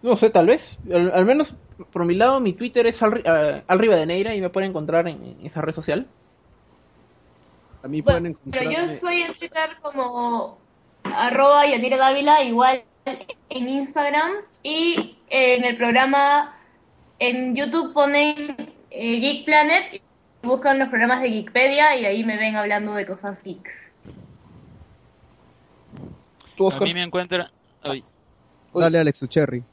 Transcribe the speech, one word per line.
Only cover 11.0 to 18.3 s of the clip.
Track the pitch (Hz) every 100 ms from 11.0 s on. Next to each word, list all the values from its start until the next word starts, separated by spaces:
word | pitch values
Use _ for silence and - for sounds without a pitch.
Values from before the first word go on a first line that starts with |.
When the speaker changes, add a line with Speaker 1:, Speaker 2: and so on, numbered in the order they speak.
| -
Speaker 3:
arroba | - 240 240 277 285 294
Yanira | 254 247 262
Dávila, | 262 277 294 302
igual | 262 233 254 262 226 _ - 269 - - _
en | 262 247
Instagram | 269 269 302 285 294 330 403 415 _
y, | 277 311 339 339 - - _
eh, | 262 254 247
en |
el | 247 240
programa | 233 233 269 277 277 294 294 - _ _ _ _ _ _
en | 247 247 254 247
YouTube | 285 330 302
ponen, | 294 285 285 294